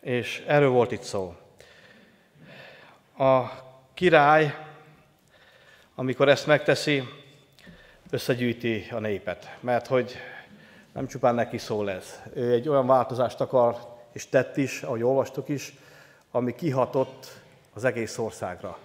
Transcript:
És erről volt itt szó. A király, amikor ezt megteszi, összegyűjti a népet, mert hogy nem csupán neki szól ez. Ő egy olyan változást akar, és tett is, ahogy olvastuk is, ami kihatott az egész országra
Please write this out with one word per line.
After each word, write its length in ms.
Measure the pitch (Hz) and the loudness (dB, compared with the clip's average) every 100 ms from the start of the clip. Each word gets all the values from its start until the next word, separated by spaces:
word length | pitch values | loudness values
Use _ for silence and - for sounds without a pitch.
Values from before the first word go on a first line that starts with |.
És 420 | 156 123 113 - - | -4 -4 -4 -8 2
erről 220 | 147 143 | 4 6
volt 220 | 123 113 | 4 2
itt 100 | 107 | -2
szó. 340 | - 104 92 85 - _ - - - - _ _ _ _ - - - - - _ _ - | -6 -8 -8 -12 -20 _ -20 -20 -20 -20 _ _ _ _ -20 -20 -20 -20 -20 _ _ 0
A 240 | 135 131 120 - - - _ | 4 4 2 -10 -18 -20 _
király, 640 | - 180 160 143 156 151 - - - - _ _ _ _ _ _ _ _ - _ - | 0 4 6 8 6 4 -2 -14 -20 -20 _ _ _ _ _ _ _ _ -20 _ -8
amikor 340 | 131 120 139 | -6 2 4
ezt 180 | 139 - | 4 4
megteszi, 560 | 147 147 139 - 143 127 - - _ _ _ - - - _ - | 2 4 0 0 -2 -2 -16 -20 _ _ _ -20 -20 -20 _ -8
összegyűjti 760 | 131 - 123 123 117 120 110 - | -8 -2 -2 0 -2 -2 -4 -6
a 80 | 117 | -6
népet, 580 | 107 98 - 87 - - | -4 -6 -6 -10 -12 -12
mert 280 | 120 120 - | -2 -2 0
hogy 280 | 131 113 - - - - - - - _ | -2 -2 -8 -16 -18 -20 -20 -20 -20 _
nem 140 | - 135 | -10 -10
csupán 280 | 131 127 117 | 0 0 2
neki 220 | 113 117 | -2 -4
szól 340 | - 107 101 | -6 -4 -4
ez. 280 | 92 - - - | -6 -10 -18 -14
Ő 180 | - 120 | -6 0
egy 180 | 120 139 | 0 2
olyan 180 | 139 127 | 0 4
változást 540 | 131 120 127 120 - | 4 2 -2 -2 -2
akar, 340 | 127 131 120 117 - - - | 0 4 2 0 -12 -20 -20
és 180 | - - | -18 0
tett 280 | 135 127 - | 0 2 -2
is, 240 | 135 - | -4 -4
ahogy 220 | - 117 | -6 -2
olvastuk 460 | 120 135 120 - 139 | 2 2 0 -6 -6
is, 240 | 143 - - - - - _ _ | -8 -8 -18 -20 -20 -20 _ _
ami 240 | 120 123 117 | -2 -2 -4
kihatott 840 | 170 131 123 139 131 - - - - _ _ | -2 0 0 0 -2 -6 -20 -20 -20 _ _
az 100 | - | -4
egész 340 | 123 117 110 - | -4 -2 -6 -4
országra 600 | 113 - 98 90 98 82 | -8 -6 -10 -8 -12 -14